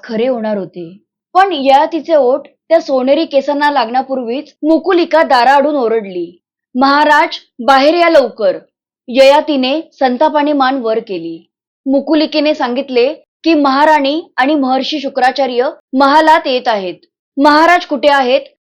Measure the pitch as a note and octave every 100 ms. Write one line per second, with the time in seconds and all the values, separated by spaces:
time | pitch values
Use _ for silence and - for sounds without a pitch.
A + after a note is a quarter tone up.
0 | - A3 B3+ A#3+ G#3+ G#3 F3+ F3+ E3+ F#3+
1 | _ _ _ F4+ G4 D4 C4+ C4+ D#4+ D#4+
2 | D#4 D4+ B3 C#4+ - _ - E4 D#4+ C4
3 | C4 D4+ D#4+ C#4 C#4 C#4+ D4 C#4 A3+ B3+
4 | C4 C4 A3+ C4+ D4 _ D4+ D#4+ F4 F4
5 | E4+ D#4 D4+ B3+ A#3+ C#4+ D4 D4 A3+ A3+
6 | G3 F3+ E3+ F3+ _ _ _ B3 C4+ C#4+
7 | D4+ D4+ E4 - _ - A#3 C4+ D4 E4+
8 | E4 D#4 A#3 - G3 E3 - _ _ _
9 | - B3 C4+ D4 D4 C#4 B3+ D#4 - _
10 | C4 B3 D#4 D4 D4 C#4+ C4 C4+ A3+ A3
11 | - F3+ E3 E3 _ _ _ _ C4+ C4+
12 | C4+ D#4 D4+ D4+ D4 D4+ B3 B3 C4+ B3
13 | C4 D#4+ _ _ D#4+ D#4 C#4 C4+ D#4 D4+
14 | C4+ D#4+ - - C4+ D4+ B3+ C4 C4 D4+
15 | C4 C4 B3+ C4+ C4+ B3 C#4 - _ C4
16 | C#4 D#4 D#4 E4 D#4 B3+ B3 G#3 F#3 D#3+
17 | _ _ _ C4+ D4 D4+ E4+ F4 - C#4+
18 | D4 C#4 B3 C#4 - _